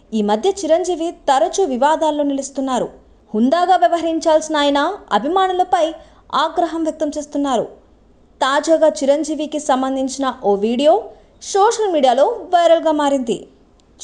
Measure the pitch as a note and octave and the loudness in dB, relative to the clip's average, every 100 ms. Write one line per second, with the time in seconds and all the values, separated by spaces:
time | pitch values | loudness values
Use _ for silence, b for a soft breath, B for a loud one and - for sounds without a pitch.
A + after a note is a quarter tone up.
0 | _ A3 G#3 G#3+ F4+ G4 D#4 E4 F4+ E4+ | _ -4 0 0 0 -2 0 0 0 -4
1 | E4 E4+ - C4 E4+ F4+ F#4 B3 C#4 D#4 | -6 -4 0 2 2 0 -2 0 0 2
2 | D#4 D4+ C#4+ C#4 C4 - C4+ B3 E3+ - | 0 0 -2 -4 -6 -6 -4 -4 -6 -10
3 | _ _ _ G#3+ B3 E4 F4+ F4+ F4 E4+ | _ _ _ -2 2 2 2 4 4 2
4 | E4 E4 D#4+ D#4 D#4 D4+ C#4+ C#4+ D4+ G4 | -2 -2 2 2 2 0 2 2 0 -4
5 | - G#3+ B3+ F#4+ F#4+ F#4 F4+ F4+ D#4+ D#4+ | -4 -2 0 0 0 0 0 0 0 -4
6 | B B - - D#4 D#4+ E4+ D#4+ D#4+ D#4 | B B -6 -2 -2 -2 -2 -2 -4 -4
7 | D4+ D4+ C#4+ C#4+ C#4+ A#3+ D#3 - _ _ | -6 -6 -8 -4 -2 -2 -4 -10 _ _
8 | _ _ _ - A3+ C#4+ D4+ D#4+ D#4 D4+ | _ _ _ -4 -2 0 2 4 2 2
9 | C4+ C#4+ D4 D4+ D4+ D4+ D4 C4 C4 C4+ | 0 0 -2 -6 -6 -4 -2 0 -2 -4
10 | C4 C4+ C4+ - G3 G3 G#3+ A#3+ D4 G4 | -4 -4 -6 -2 -2 0 0 2 4 2
11 | A4+ B B B - G4+ G#4+ A4+ G#4+ D#4+ | 0 B B B -4 2 2 2 0 2
12 | C4 A#3+ F4 A#4 E4 F4 E4+ E4 D#4 D4+ | 2 2 2 -2 0 2 4 4 2 0
13 | C#4+ C#4 A#3+ G3 - _ _ _ _ _ | 0 0 -2 -6 -8 _ _ _ _ _